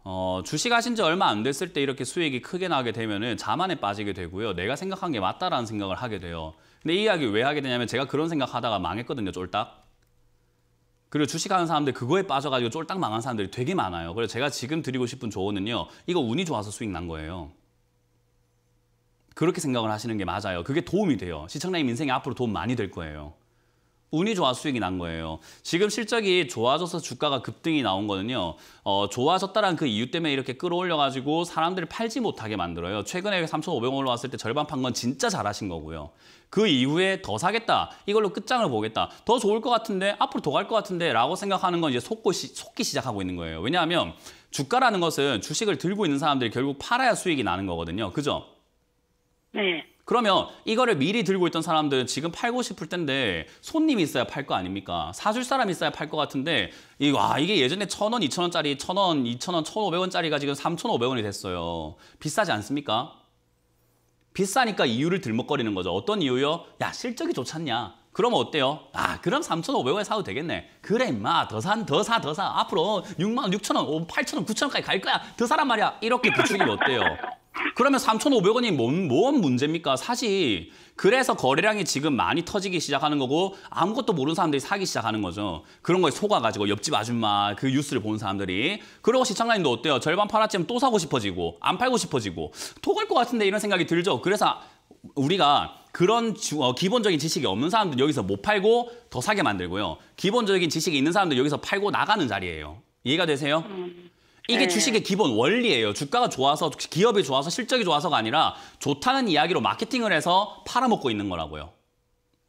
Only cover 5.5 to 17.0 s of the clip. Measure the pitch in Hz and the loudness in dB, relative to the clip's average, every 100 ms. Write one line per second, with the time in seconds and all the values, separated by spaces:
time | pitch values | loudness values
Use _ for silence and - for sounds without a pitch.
5.5 | 143 113 104 98 90 123 98 85 82 80 | -2 -4 -4 -4 -4 -6 -8 -8 -8 -10
6.5 | - _ _ 160 185 214 175 120 104 135 | -14 _ _ -2 0 2 2 2 2 2
7.5 | 147 135 120 113 120 139 139 165 156 123 | 0 -2 -2 -2 -2 -2 -2 -2 -2 -2
8.5 | 123 120 101 85 101 120 135 95 90 92 | -2 -2 -2 -2 -4 -6 -6 -4 -6 -4
9.5 | 104 117 - _ _ _ _ _ _ _ | -4 -4 -10 _ _ _ _ _ _ _
10.5 | _ _ _ _ _ _ 151 147 160 - | _ _ _ _ _ _ -2 -2 -2 -2
11.5 | 185 165 151 143 120 123 190 190 139 143 | 0 2 0 0 -2 0 0 0 -2 0
12.5 | 131 117 156 160 190 120 113 127 110 95 | 0 0 -2 -6 -4 -2 -2 -4 -4 -4
13.5 | - 127 185 95 85 82 104 117 113 143 | -4 -2 -2 -2 -4 -6 -4 -4 -2 -4
14.5 | - 120 160 131 127 120 123 113 101 101 | -4 -6 -4 -4 -2 -4 -4 -8 -4 -2
15.5 | 98 104 110 78 - - 175 117 147 170 | -2 -2 -4 -6 -10 -4 -2 0 -2 -2
16.5 | 113 104 - 110 85 | -4 -6 -8 -8 -6